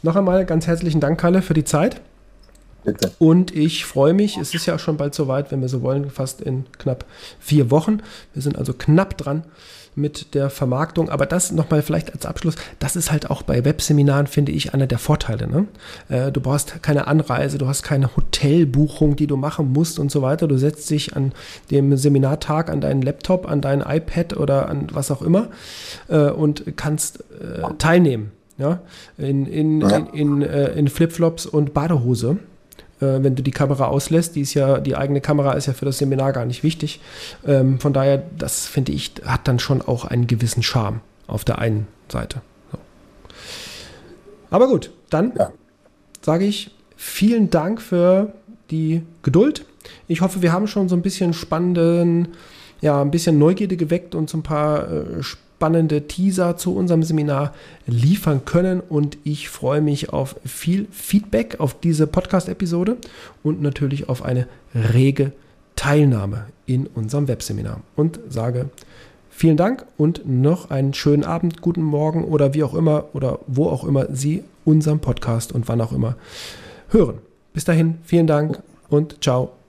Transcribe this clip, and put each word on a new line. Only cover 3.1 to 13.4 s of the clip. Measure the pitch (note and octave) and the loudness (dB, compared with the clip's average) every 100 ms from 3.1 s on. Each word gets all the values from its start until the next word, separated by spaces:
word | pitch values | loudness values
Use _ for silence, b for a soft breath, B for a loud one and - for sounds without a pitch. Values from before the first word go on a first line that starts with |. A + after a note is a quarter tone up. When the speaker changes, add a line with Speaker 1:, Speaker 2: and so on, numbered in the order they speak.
| - | 4
Speaker 1:
Und | D#3+ E3+ F3+ D#3 | 6 6 4 0
ich | D#3 - - | 0 -2 -6
freue | C3+ C#3 | 2 4
mich, | F#3+ G#3 G#3 | 4 2 -2
es | D3 E3+ | -6 -4
ist | - | -4
ja | D#3+ | -4
schon | - D3+ | -4 -2
bald | C#3+ | -4
soweit, | C#3+ C#3 C3 C#3+ | -2 -2 -2 -2
wenn | C#3 | -4
wir | C3 | -2
so | B2+ | -2
wollen, | B2+ C#3 C#3+ | -2 -2 -4
fast | - C3 - | -6 -8 -8
in | G#3 C3 C3+ - | -6 -6 -8 -8
knapp | - B2+ - B B B | -6 -6 -8 B B B
vier | - D3 B2 | 0 2 4
Wochen. | C#3+ E3 G#3+ B B B | 2 2 -2 B B B
Wir | - | -8
sind | C#3+ - | -6 -4
also | C3+ | -6
knapp | B2 - D#3 G3 - | -4 2 4 4 -4
dran | C#3+ D3+ D#3+ B B B B | -6 -6 -8 B B B B
mit | - D3 D3 - | -6 -6 -6 -6
der | C#3+ C#3 | -2 -2
Vermarktung. | - C3 B2+ D#3+ - E3 | -2 -2 -2 -2 -2 -2
Aber | C#3 C#3+ | -2 0
das | F3 - | 0 0
nochmal | - D#3 D3+ | -2 2 0
vielleicht | D3 D#3+ - | 2 -2 -4
als | - - | -10 -10
Abschluss, | - E3 D#3 B B | -4 -4 -4 B B
das | C#3 F3 | -6 -4
ist | E3 | 0
halt | D#3 - | -2 -2
auch | - | -6